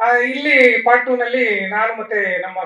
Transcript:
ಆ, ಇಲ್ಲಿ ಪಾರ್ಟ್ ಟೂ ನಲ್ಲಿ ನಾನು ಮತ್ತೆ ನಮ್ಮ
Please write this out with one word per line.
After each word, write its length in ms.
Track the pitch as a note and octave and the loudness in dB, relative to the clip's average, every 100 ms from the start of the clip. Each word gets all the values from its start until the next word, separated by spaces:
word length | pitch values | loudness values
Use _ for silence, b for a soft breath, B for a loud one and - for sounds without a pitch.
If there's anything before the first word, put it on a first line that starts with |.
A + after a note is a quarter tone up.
ಆ, 140 | A#3 A#3+ | 0 0
ಇಲ್ಲಿ 600 | B3+ C4+ D4 C#4 B3 A3+ | 0 -4 2 4 4 4
ಪಾರ್ಟ್ 280 | A#3+ B3 B3 | 2 2 2
ಟೂ 100 | B3 | -2
ನಲ್ಲಿ 540 | A#3 B3+ A3+ G3+ F#3+ | -2 -2 0 -2 -4
ನಾನು 240 | G#3 A3+ | -2 -4
ಮತ್ತೆ 480 | A3+ G#3 G#3 F#3+ F3+ | -4 -6 -4 -2 -4
ನಮ್ಮ 180 | F#3 F#3 | -6 -10